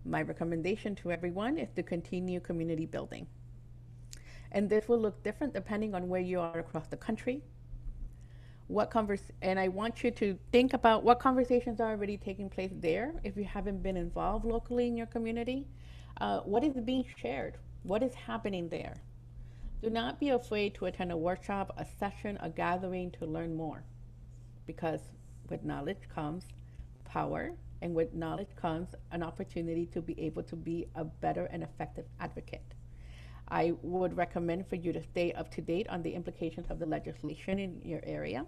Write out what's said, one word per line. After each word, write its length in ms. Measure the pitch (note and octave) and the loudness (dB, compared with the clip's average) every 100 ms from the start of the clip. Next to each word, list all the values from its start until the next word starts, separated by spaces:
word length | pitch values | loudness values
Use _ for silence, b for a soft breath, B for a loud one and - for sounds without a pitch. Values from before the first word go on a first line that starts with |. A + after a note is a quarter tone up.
My 180 | - D#3 | 0 0
recommendation 720 | D#3 E3 E3 E3 E3+ G#3+ G#3+ G3 | 0 -2 0 2 2 0 -2 -2
to 160 | F3 | -2
everyone 460 | E3+ F3 F3 A3+ D#4+ | 0 0 0 0 0
is 120 | B3 | 0
to 100 | - | -2
continue 580 | F3 F3 - F#3 F3+ F3+ | 0 -2 0 -2 0 -2
community 460 | - E3+ E3 D#3+ D#3+ | 0 0 2 0 0
building. 400 | C#3+ C#3+ - E3+ - - - - - - - - B B B B | -4 -4 -8 -10 -14 -14 -14 -14 -16 -16 -14 -14 B B B B
And 180 | G3+ G#3 | 0 4
this 180 | G#3+ G#3+ | 4 6
will 120 | A#3+ | 6
look 220 | G#3+ - | 6 0
different 300 | G3+ G#3+ C#4+ | -6 -2 -2
depending 420 | G3+ F#3+ G#3 G#3+ | -2 -2 0 0
on 140 | F#3 F3+ | 0 2
where 120 | F3+ | 2
you 200 | F3+ F3+ | 2 2
are 180 | E3+ E3 | 0 -2
across 280 | E3 D#3+ D#3 | -2 -4 -4
the 100 | - | -6
country. 460 | - A3 - C4+ - - - - - - - B B B B B B | -2 0 0 -2 -6 -16 -10 -6 -6 -4 -8 B B B B B B
What 220 | F#3 G#3+ | 2 4
convers-, 420 | A#3 G#3 G3 - - | 4 2 0 -4 -2
and 180 | F#3 F#3+ | 2 4
I 80 | F#3+ | 4
want 340 | F#3 A3+ - | 2 -2 2
you 80 | B3 | 0
to 260 | A#3+ G#3 F#3 - | 4 2 2 6
think 220 | A#3+ C4 | 8 8
about 320 | B3+ A3+ A3 | 8 8 10
what 160 | A3+ A#3+ | 10 10
conversations 600 | C4+ B3+ B3 B3 A#3+ A3 | 8 6 8 6 6 2
are 100 | A3 | 2
already 260 | G#3+ G3+ G3+ | 2 0 -2
taking 340 | G3+ F#3+ G3 | -4 -4 -4
place 220 | - F#3+ | -2 -4
there. 400 | F3 E3+ E3+ B3+ E4 | 0 2 2 0 -2
If 140 | G#3 G3+ | -4 -2
you 80 | |
haven't 360 | G3 G#3 G3 G3 | -2 -2 -2 0
been 160 | F#3 F#3 | 0 0
involved 480 | F3 E3+ E3+ G#3+ | 0 0 2 2
locally 440 | A3 A#3 - A#3+ A#3+ | 2 0 2 2 4
in 80 | A#3 | 2
your 100 | A3+ | -2
community, 600 | A#3+ A3+ A3+ A#3+ C4+ C#4 B B B B - | -2 0 0 0 -2 -4 B B B B -2
uh, 200 | G#3 G3 | 2 2
what 240 | - G#3+ | 6 6
is 80 | D4+ | 6
being 300 | C4 A3+ C4 B3 - | 4 2 2 0 -4
shared? 420 | A#3 - - - - - | -2 0 -2 -6 -12 -10
What 180 | - G#3 | 0 4
is 100 | B3+ | 4
happening 540 | - - A3+ G#3+ F#3 E3 | 0 -4 -2 0 0 -2
there? 280 | D#3+ - - - - - - B B B - | -2 -4 -8 -12 -14 -14 -12 B B B -2
Do 80 | A3+ | 0
not 280 | A3+ B3 - | 2 0 2
be 120 | C#4+ | 4
afraid 440 | B3 - G#3+ G#3 - | 4 4 2 2 2
to 100 | F#3 | -2
attend 260 | - F3+ | 0 0
a 40 | E3+ | 2
workshop, 580 | E3+ F#3 - G3 F#3+ - | 2 2 0 0 0 -4
a 100 | D#3+ - | -6 -2
session, 380 | G3+ - G#3 G3+ | -2 -2 -4 -4
a 100 | E3+ | -4
gathering 640 | E3 E3+ A3 F#3 F#3 F3+ | 0 2 2 0 -2 -4
to 140 | - E3 | -4 -4
learn 280 | D#3+ E3+ | -2 -2
more, 300 | D#3+ D#3+ - - - - - - - - - - | -2 -2 -6 -10 -14 -14 -14 -16 -14 -16 -12 -10
because 340 | D#3 D#3+ D#3 - - - - - | -2 0 0 -6 -16 -16 -14 -8
with 140 | E3 | -4
knowledge 460 | D3 C#3+ D3 G3+ - | -2 -2 -2 -4 -6
comes 320 | - D3+ F3 - - B B B - | -4 -2 -4 -8 -14 B B B -14
power, 480 | - D#3+ D3 D#3 A#3 F4 - - | -4 -2 0 0 -2 -6 -10 -6
and 120 | F3 | 0
with 200 | E3 E3 | 2 2
knowledge 340 | E3 D#3+ D#3+ G3+ - | 0 -2 -2 -4 -2
comes 320 | F3 D#3+ F3+ - - | 0 0 -2 -8 -6
an 100 | E3+ | -4
opportunity 640 | E3 E3+ F#3+ F3 E3 E3 E3+ | -4 -4 -4 -2 0 0 0
to 160 | F3 | -2
be 160 | E3 - | -4 -2
able 240 | D#3 E3 | -2 -2
to 140 | E3 E3+ | -6 -6
be 320 | E3 E3+ - E3 | -2 -2 -2 -6
a 80 | |
better 400 | D#3+ - D#3+ D#3+ F3+ | -6 -2 0 0 -2
and 100 | E3+ | -4
effective 440 | D#3+ - D#3 - - - | -6 -6 -6 -6 -10 -8
advocate. 560 | - - - - - - - B B B B B - | -6 -6 -8 -10 -10 -12 -12 B B B B B -2
I 260 | E3+ E3 E3+ | 4 4 4
would 340 | E3 F3+ F3+ E3+ | 0 2 2 2
recommend 500 | F3 F3 E3+ E3+ F#3 | 0 2 2 0 0
for 80 | |
you 180 | F#3 E3+ | 0 0
to 100 | D#3+ | 0
stay 300 | D#3+ F3+ F3 | -2 2 2
up 180 | - E3+ | 2 -4
to 80 | - | -4
date 260 | E3 E3+ A3 | 0 0 2
on 140 | F3+ | -2
the 100 | E3 | -2
implications 520 | F3+ F3 - E3 F3 E3+ | -2 -6 -2 -4 -2 -4
of 120 | D#3+ | -2
the 60 | D#3+ | 0
legislation 760 | D3+ D#3 D3+ D3+ - - G3 | 0 -2 -6 -6 -4 0 0
in 200 | G3 - | 0 -6
your 160 | - D#3+ | -6 -4
area. 420 | - D3+ D3+ A3 | -4 -4 -2 -2